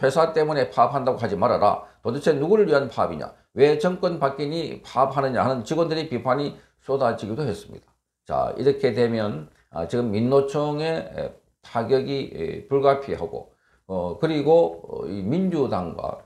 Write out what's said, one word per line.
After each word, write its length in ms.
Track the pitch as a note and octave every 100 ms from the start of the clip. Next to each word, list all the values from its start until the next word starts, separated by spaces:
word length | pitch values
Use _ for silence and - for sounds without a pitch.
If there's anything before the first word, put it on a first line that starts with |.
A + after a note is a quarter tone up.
회사 300 | C3+ C#3 D#3+
때문에 380 | D#3+ D3+ D3 B2+
파업한다고 480 | - A#2+ C#3 B2+ A2+
하지 180 | A2+ F#2
말아라. 480 | A#2 F#2 G2+ F2 - _
도대체 320 | G#2+ C3+ E3+
누구를 340 | C#3+ D#3 G#3+ F#3+
위한 200 | D3 C3
파업이냐? 440 | A#2+ F2+ D#2+ C2 - _
왜 240 | G2+ C#3+ D3+
정권 400 | F3+ F3+ F3+ E3+
바뀌니 640 | C#3 - C#3+ E3 D3 -
파업하느냐?" 600 | - A#2+ C3+ C3+ C3+ A#2
하는 220 | G#2 C3
직원들의 440 | A2+ D#3+ E3 D#3 D3+
비판이 480 | A#2+ C3 C3 C#3+ - _ _
쏟아지기도 640 | - C3+ B2 A2 G2+ A2+
했습니다. 440 | C#3+ F#2+ - - _ _ _ _ -
자, 280 | D3+ - -
이렇게 340 | C3 C#3 C3
되면, 560 | A2 A#2 A2+ G#2 C#3 D3+ _ _
아, 180 | D#2+ E2+
지금 240 | A#2+ A#2+
민노총의, 760 | G2+ A#2+ C#3 C#3 D3+ D3 D3 D#3+ D#3+ - D2
에, 180 | - - _ _
타격이, 680 | - A#2 A2 C3 C3 C#3 -
에, 360 | - D#2+ D#2+ -
불가피하고, 840 | C#3 C3 - - D#2+ E2+ - - _ _ _ -
어, 300 | F#2 F2 E2+
그리고, 640 | D#3+ D#3 C#3+ E3 E3+ E3 -
어, 180 | - D2
이 120 | G2+
민주당과 960 | F#2+ E3 F#3+ E3 B2 G#2 F2 - - -